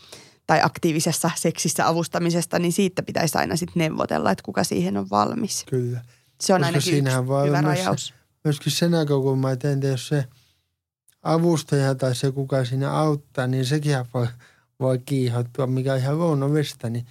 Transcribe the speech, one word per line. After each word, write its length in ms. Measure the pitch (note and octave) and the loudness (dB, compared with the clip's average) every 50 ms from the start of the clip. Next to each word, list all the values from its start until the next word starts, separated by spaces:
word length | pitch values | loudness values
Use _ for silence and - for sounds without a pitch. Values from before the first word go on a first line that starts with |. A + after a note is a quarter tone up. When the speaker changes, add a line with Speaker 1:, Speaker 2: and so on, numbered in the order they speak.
| - - - - - - - _ _ | -14 -20 -20 -20 -20 -20 -20 _ _
Speaker 1:
tai 140 | - D#3+ D3+ - | 0 2 4 4
aktiivisessa 680 | E3 - - - F3+ D3 D#3+ - F3 D3 - - - - | 2 0 0 0 0 0 0 0 0 0 0 -2 -2 -2
seksissä 540 | - - E3+ E3 - - E3+ - - - C#3 | -2 -2 -2 -2 -2 -2 -2 0 0 0 0
avustamisesta, 680 | E3 E3 E3+ - - F3 F3 E3+ E3+ F3 E3+ - - - | 0 0 -2 -2 -2 -2 0 0 0 0 -2 -2 -2 0
niin 140 | F3 F3 E3+ | 0 0 2
siitä 300 | - G3+ F#3 - - F#3+ | 2 0 0 0 -4 -6
pitäisi 360 | - G3 - - D#3+ - - | -4 -4 -2 -2 0 0 0
aina 180 | C#2+ E2+ G2 | 0 0 -2
sit 140 | D#3+ F3 F3 - | -4 -4 -4 -2
neuvotella, 560 | E3+ E3 D#3+ A1 - - - - - - - | 0 0 0 0 -2 -2 -2 -2 0 0 0
että 120 | - - - | 0 -2 -4
kuka 200 | - - - G2 | -6 -4 -2 -2
siihen 320 | - - G2 F2 F#3 G2+ | -2 0 -2 -2 -2 -2
on 140 | G2+ G2 F#2+ | -4 -4 0
valmis. 540 | G#2 G#2 G#2 - - - - - - - - - | 2 2 2 2 0 -2 -4 -4 -6 -8 -6 -4
Speaker 2:
Kyllä. 300 | C3+ B2+ B2 A#2+ B2 A#2+ - - _ _ _ _ _ - | -2 -2 -2 -2 -4 -6 -10 -14 _ _ _ _ _ -4
Speaker 1:
Se 140 | - - F#3+ | 0 2 4
on 60 | F3+ | 4
Speaker 2:
Koska 60 | D3 | 4
Speaker 1:
ainakin 160 | - E3+ D3 B2+ F#3 E3 | 2 2 0 2 2 2
Speaker 2:
siinähän 280 | C#3+ C#3 C3 C3 B2+ | 2 2 2 2 0
Speaker 1:
yksi 80 | B2+ B2+ | 0 0
Speaker 2:
voi 140 | C3+ C#3 C#3+ | 2 2 2
olla 160 | C#3+ C#3+ - | 4 4 2
Speaker 1:
hyvä 40 | D3 D3+ | 2 2
Speaker 2:
myös 100 | D3+ C3+ | 2 2
Speaker 1:
rajaus. 360 | F#3 - G#2+ - - - - _ _ _ _ _ - | 0 0 -2 -2 -4 -8 -14 _ _ _ _ _ -2
Speaker 2:
myöskin 280 | D#3 C#3+ D3 - D3+ C#3+ | -2 -2 0 0 -2 0
se 160 | - E3+ F3 | 2 2 2
näkökulma, 640 | E3+ E3 D#3 C#3+ D3 C#3 C3 C#3 C3+ C3 C3 C3+ | 2 2 2 2 2 2 2 2 2 2 2 0
että 200 | C3 B2 B2 C#3+ | 0 0 0 -2
entä 160 | C#3+ C3+ C3+ | 0 0 0
jos 220 | C#3 C3+ B2 - - | 0 -2 -2 -2 -2
se 160 | D3+ D3 C3 - - _ _ _ _ _ _ _ _ _ _ _ _ _ _ _ _ _ - | -2 -2 -2 -2 -8 _ _ _ _ _ _ _ _ _ _ _ _ _ _ _ _ _ -2
avustaja 720 | D#3+ D#3 E3 E3 F3 E3+ D3 - - D3+ C#3 C3+ C3+ C3+ | 0 2 4 4 4 2 2 0 0 0 2 2 2 0
tai 200 | C3 C3+ C3 B2+ | 0 0 0 0
se, 160 | - - C#3 C3 | 0 0 -2 -2
kuka 320 | C#3 C3+ C3 C#3+ C3+ B2+ | -2 -4 -2 0 0 0
siinä 260 | A#2+ C3 C3 C#3 C#3+ D3 | 0 -2 -2 -2 -2 0
auttaa, 540 | D3 D#3 D#3 D3+ C#3+ - _ - - B2+ | 0 2 2 0 -2 -4 _ -6 -4 -2
niin 180 | B2+ C3 C3 C3 | 0 0 0 0
sekin 260 | B2 D3 D#3 D3 D3 C#3+ C3 B2 A#2+ - | 0 0 0 0 0 0 0 -2 -4 -2
voi, 120 | B2 A#2+ A#2 A#2+ - - - _ _ _ _ _ - | -2 -2 -2 -4 -8 -18 -20 _ _ _ _ _ -4
voi 180 | C3 C3 C3 B2 | -2 0 0 0
kiihottua, 680 | B2+ - C#3+ C3+ B2+ B2 A#2 A#2+ A#2+ A#2+ - - C3+ | -2 -2 0 0 0 0 0 0 -2 -4 -4 -4 -2
mikä 260 | B2 C3 C3 B2+ C3+ C3+ | 0 0 0 0 0 0
on 60 | C3 | 0
ihan 200 | B2+ C3+ C#3+ D#3+ | 0 0 0 0
luonnollista. 720 | F3 E3+ D#3 C#3 C#3 C#3 D3 D#3 D3 D3 - - - A2+ | 0 0 2 2 2 2 2 2 0 -2 -4 -8 -6 -6
Niin 160 | A#2 A#2+ A#2+ - | -6 -6 -6 -6